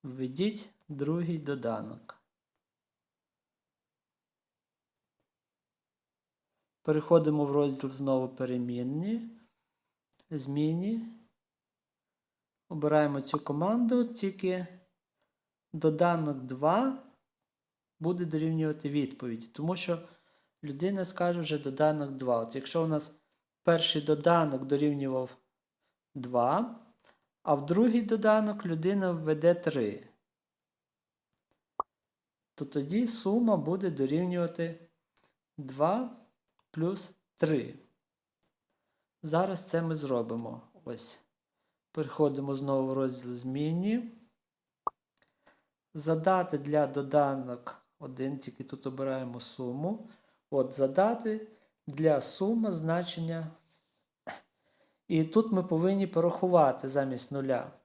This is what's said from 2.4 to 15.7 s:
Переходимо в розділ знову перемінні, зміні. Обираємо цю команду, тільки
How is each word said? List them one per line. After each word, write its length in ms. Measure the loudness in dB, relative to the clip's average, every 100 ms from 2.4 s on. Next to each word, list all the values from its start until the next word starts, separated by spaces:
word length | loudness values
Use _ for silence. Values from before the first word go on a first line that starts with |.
| _ _ _ _ _ _ _ _ _ _ _ _ _ _ _ _ _ _ _ _ _ _ _ _ _ _ _ _ _ _ _ _ _ _ _ _ _ _ _ _ _ _ _ _
Переходимо 640 | 0 0 6 6 6 2
в 80 | 2
розділ 380 | 2 2 0 -6
знову 380 | -4 0 0 0
перемінні, 1000 | -4 -4 -2 -2 -4 -4 -2 -2 -4 -6 -16 _ _ _ _ _ _ _ _ -10
зміні. 760 | -8 -4 0 0 0 -2 -4 -6 -16 _ _ _ _ _ _ _ _ _ _ _ _ _ _ _
Обираємо 520 | -2 2 4 4 0
цю 180 | -4 -6
команду, 680 | -4 -2 0 2 2 2
тільки 640 | 0 -2 -4 -2 -4 -4 -6 -14 _ _ _ _ _ _ _ _ _